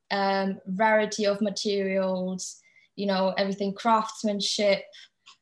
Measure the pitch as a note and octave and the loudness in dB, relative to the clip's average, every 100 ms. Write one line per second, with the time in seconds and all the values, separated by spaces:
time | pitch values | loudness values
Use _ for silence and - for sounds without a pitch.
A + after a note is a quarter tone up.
0 | _ G3+ G3 G3 G3 G3 - F#3 A3 G#3+ | _ 0 2 2 0 -2 -6 0 2 4
1 | G#3+ G#3+ G3+ G3+ G#3 G3 G#3+ G3+ G3 F#3+ | 2 0 0 2 -2 -2 -2 0 0 0
2 | F#3+ F#3 F#3 F#3 - - _ _ _ - | 0 -2 -4 -6 -8 -14 _ _ _ -6
3 | G3+ F#3+ F#3+ F#3 G3 G3 G3+ G3 A#3 A3 | -2 2 2 2 -2 0 -4 -2 2 2
4 | G#3+ - A3 G3+ F#3+ - G#3 F#3+ - - | 2 -4 -4 -2 -2 0 2 2 -2 -18
5 | - _ - - | -20 _ -20 -20